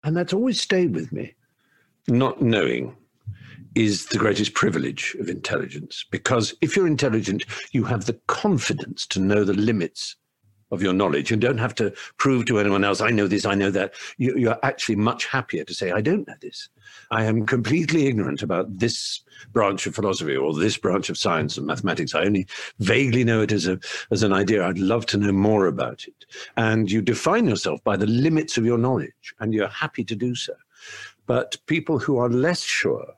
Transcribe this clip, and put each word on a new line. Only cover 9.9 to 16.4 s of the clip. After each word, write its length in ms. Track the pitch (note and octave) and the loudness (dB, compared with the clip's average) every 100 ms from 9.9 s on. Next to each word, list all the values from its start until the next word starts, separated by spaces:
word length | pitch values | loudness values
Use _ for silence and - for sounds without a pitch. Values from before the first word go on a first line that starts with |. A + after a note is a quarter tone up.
| - - - _ _ _ _ _ | -6 -12 -12 _ _ _ _ _
of 100 | E2+ | -2
your 120 | F#2+ | 0
knowledge 380 | F#2 G2 D2 C#2+ | 2 2 2 0
and 100 | A2 | 0
don't 180 | A#2+ B2+ | 2 0
have 160 | A#2+ - | -2 -2
to 180 | G#2 - - _ | -4 -4 -18 _
prove 280 | C#3 C3 A2+ | 2 2 2
to 120 | A2 | 2
anyone 240 | G2+ G2 | 2 2
else, 180 | G2+ F#2+ | 2 2
"I 100 | A2 | 2
know 160 | A2+ G2+ | 2 2
this, 180 | G2 G2+ | 2 2
I 80 | |
know 160 | G2 G2 | 2 2
that." 240 | G2 G2 - - - | 0 -2 -6 -16 -2
You, 180 | B2+ C3 | 0 2
you're 220 | A#2 A2+ | 2 2
actually 320 | C3+ - - G#2 | -2 -2 -2 0
much 320 | G#2+ A#2+ - | 0 0 -4
happier 360 | C3+ A#2 E2+ | -4 -4 -6
to 120 | D2+ F2 | -6 -6
say, 160 | F#2+ | -2
"I 100 | F2+ | 0
don't 260 | A#2 F#3+ C#4+ | 0 0 -2
know 60 | - | -12